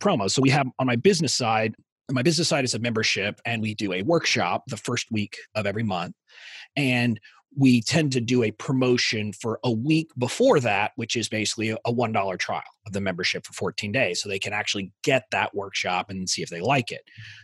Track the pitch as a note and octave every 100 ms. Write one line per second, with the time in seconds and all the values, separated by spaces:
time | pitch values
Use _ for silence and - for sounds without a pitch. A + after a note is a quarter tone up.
0 | G3+ D3+ F#2+ - C3+ C#3+ C3 - C3 A#2
1 | F#3+ E3+ D3 - A#2 A2 A2 - _ _
2 | - C#3 C#3+ D#3+ D#3+ D3+ B2 A2 A#2+ A2
3 | G#2+ G#2 G2+ G#2 A#2 A2+ G#2+ G#2+ G2+ F2+
4 | A#2+ E3 - B2 F2+ G#2+ - A2 - A#2+
5 | - G#2+ G2+ - - G#2+ G2+ G#2 A2 F2+
6 | E2+ - _ - - - - - C3 B2
7 | A#2+ A2 - - _ C#3+ C3+ B2 - E3
8 | D3+ B2+ A2+ B2 G#2+ - - C3 B2+ A#2+
9 | - A2 G#2 - A#2 A2 B2+ A2+ C#3 D#3+
10 | D#3+ B2 B2 - C4 E3+ A#2+ G2 G#2+ -
11 | A#2 A#2+ G#2 A2 G#2 - A2 A2 A#2+ A#2+
12 | A2+ A2 G2 F2+ - E2 - _ G#2 G2
13 | F#2+ F2 F2+ F2+ - - F#2+ - G#2 C3
14 | G#2 F2 G2+ G2 - G#2 G#2+ G#2 F#2+ -
15 | C#3+ C3 - G2+ G#2 G#2 G2 - F#2+ F2+
16 | F#2 F#2+ F#2 - E2 E2+ G#2 C#3 - -
17 | - - - -